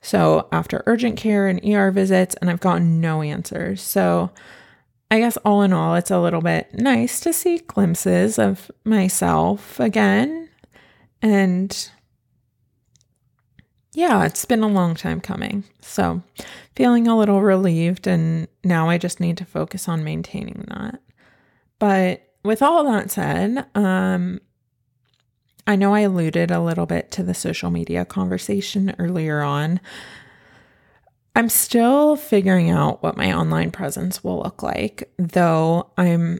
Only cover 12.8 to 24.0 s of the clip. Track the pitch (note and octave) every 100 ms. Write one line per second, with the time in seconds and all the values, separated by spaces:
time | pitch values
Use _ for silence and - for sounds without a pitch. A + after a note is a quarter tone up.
12.8 | _ _ _ _ _ _ _ _ _ _
13.8 | _ - E4+ G#3+ F#3 - - A#3 A3 G3+
14.8 | F3 E3 - D#3+ - F#3 G#1 G3+ G3 _
15.8 | - - - F3 - - - - - -
16.8 | B3 A#3+ A#3 A3+ G#3 G3 G3+ F#3+ F#3+ E3
17.8 | E3+ F3+ - F3 D#3+ E3 D#3+ _ F#3 E3+
18.8 | D#3+ E3+ F3 - F3 E3+ F3 D#3+ D#3+ F#3+
19.8 | - E3 D#3 D#3 E3+ G3+ - - - -
20.8 | - C4 _ _ _ _ _ _ _ _
21.8 | G#3 G3 F#3 - _ _ G3+ A3 C#4+ E4+
22.8 | D4 A3 F#3+ - D3+ D#3 G3 B3+ - G#3
23.8 | G3+ F#3